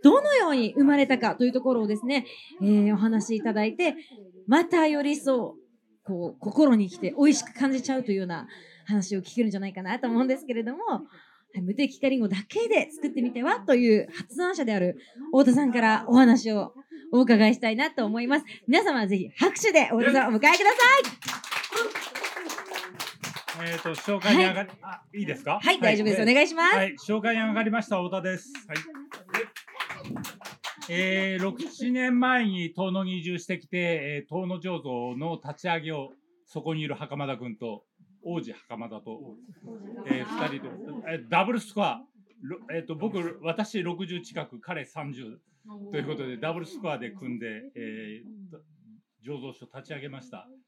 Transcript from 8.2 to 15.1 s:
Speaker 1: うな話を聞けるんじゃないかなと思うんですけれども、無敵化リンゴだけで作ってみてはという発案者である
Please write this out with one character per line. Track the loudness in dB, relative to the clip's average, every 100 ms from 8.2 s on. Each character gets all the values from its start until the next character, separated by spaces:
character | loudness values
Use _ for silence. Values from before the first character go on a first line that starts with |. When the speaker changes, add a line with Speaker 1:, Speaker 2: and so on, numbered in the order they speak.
Speaker 1:
う | -2
な | -8 -10 -18 -20 -20 -2
話 | -2 0 -6
を |
聞 | -4 -2
け |
る | 0
ん |
じ | -2
ゃ |
な | -8
い |
か | -8
な | -6 -4
と | 0
思 | 2
う |
ん | 2
で | 0
す |
け | -2
れ | -4
ど | -4
も、 | -6 -4 -4 -6 -20 _ _ _ -6
無 | -4
敵 | 0 -2 0
化 | 0
リ | 0
ン |
ゴ | 0
だ | -2 -4
け | -4 2
で | 2 0
作 | -6 -6
っ |
て | -2
み | -4
て | -2
は | -2 -2
と | 4
い | 4 6 4
う | 2
発 | -10 -10 -4
案 | -2 -2
者 |
で | -2
あ | 0
る | 0 -2 -14